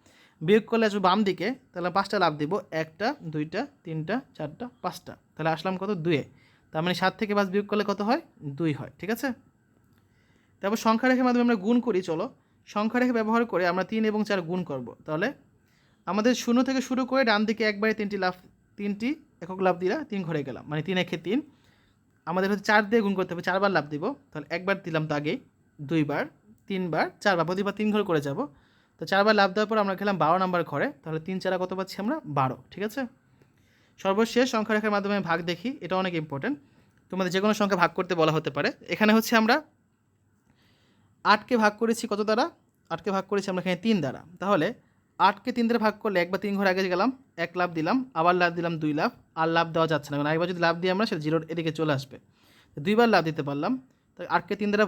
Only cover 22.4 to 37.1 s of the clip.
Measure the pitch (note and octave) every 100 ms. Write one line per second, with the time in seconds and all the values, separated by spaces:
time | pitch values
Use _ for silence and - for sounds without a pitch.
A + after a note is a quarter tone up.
22.4 | G3 G3+ G3+ G#3+ G3+ A#3 G3+ F#3+ F3 F3
23.4 | F3 F#3 G3+ F3 D3 D3 G3 C#4+ _ D#3
24.4 | C#3+ F3 F#3 F#3+ F#3 D#3+ D#3 D3 D3 B3
25.4 | - _ _ - C#3+ E3 D3 D3 C#4+ _
26.4 | _ - _ G3 F3+ D#3 F#3 - G#3 F3+
27.4 | D#3+ F#3 G3 G3+ G#3+ G#3 F#3+ D#3+ C#3 C#3+
28.4 | C#4+ - _ _ _ _ D#3+ F#3+ G#3 G#3+
29.4 | G3 F#3+ G#3+ A3 G3 F#3+ G3+ F#3+ D#3 F3+
30.4 | F#3 F3 D#3+ C#3+ D#3+ - D#3+ D#3+ D#3+ F#3
31.4 | F#3 F#3 F3+ F#3+ F#3+ - G#3 D#4 D3+ C#3+
32.4 | C3 A#2+ - - G#3+ C4+ B3 _ _ _
33.4 | _ _ _ _ _ _ F#3+ G3 A3+ A#3+
34.4 | B3+ A3+ G#3+ G#3+ G#3+ G3+ G3 G3+ E3+ E3+
35.4 | F3 E3+ A#3+ C#4 F3 F#3 F#3+ E3+ D#3 C#3
36.4 | G3 D4 _ _ _ _ _